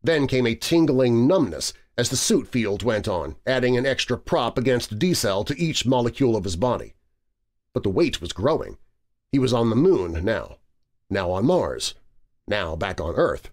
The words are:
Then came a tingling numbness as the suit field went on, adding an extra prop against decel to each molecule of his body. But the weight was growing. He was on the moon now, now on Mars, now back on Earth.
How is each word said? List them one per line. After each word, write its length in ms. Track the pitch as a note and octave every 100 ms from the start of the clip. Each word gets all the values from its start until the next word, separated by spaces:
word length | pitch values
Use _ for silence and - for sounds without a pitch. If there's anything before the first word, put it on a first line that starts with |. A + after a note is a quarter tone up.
Then 240 | - D#3+ C3
came 200 | B2+ A#2+
a 100 | A2+
tingling 720 | - E3+ D#3+ C3 B2+ A#2 B2+
numbness 440 | F#3 A#2 C#2 - - _ -
as 120 | B2
the 80 | C3
suit 320 | - G#3 -
field 340 | B2 G#2+ G2+
went 240 | A2+ G#2+ G2+
on, 300 | F2+ D2+ - -
adding 300 | C3 B2 B2
an 100 | C3+
extra 320 | B2+ - A#2+
prop 400 | - E3+ A#2 -
against 400 | B2 B2 - G#2+
decel 480 | F3+ E3 A2 F#2+ G#2+
to 100 | D3
each 300 | E3 - A#2+
molecule 480 | B2+ A#2+ - C3
of 80 | A2
his 140 | F#2+ E2
body. 380 | B2 G#2+ A1 - _ _ _ _ _ _ _
But 100 | A#2+
the 60 | G2+
weight 300 | G2 E3 -
was 120 | E2
growing. 460 | - B2 D#3 G1+ - - _ _ _ _
He 80 | C#3
was 140 | B2+
on 180 | A#2+ A#2
the 60 | A2+
moon 480 | F3 D3+ F2 E2
now, 320 | F#2+ G2+ G#1 - _ _ _ _ _
now 220 | G2 F2+
on 160 | F#2 B2
Mars, 480 | F3+ F2 B1 - - - _ _ _ -
now 260 | G#2 E2+
back 260 | D#2+ G2 F2+
on 140 | D#2+
Earth. 360 | F#2+ E3+ C2+ -